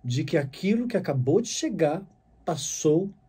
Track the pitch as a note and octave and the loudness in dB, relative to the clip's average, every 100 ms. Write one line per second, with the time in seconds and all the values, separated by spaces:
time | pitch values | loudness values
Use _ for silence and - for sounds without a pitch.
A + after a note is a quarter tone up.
0 | B2 B2 - D#3+ C3+ - F#3 A#3 A#3+ G3 | -2 -4 0 0 -2 -4 0 0 0 -2
1 | F#3 C3+ B2+ F3 A#3 - D#4+ F#3+ D#3 E3 | -2 0 4 2 2 -4 -4 0 0 0
2 | G3+ _ _ _ - D#3+ - - D#3 D#3 | -8 _ _ _ -6 -4 -6 0 4 4
3 | G3 - | 2 -8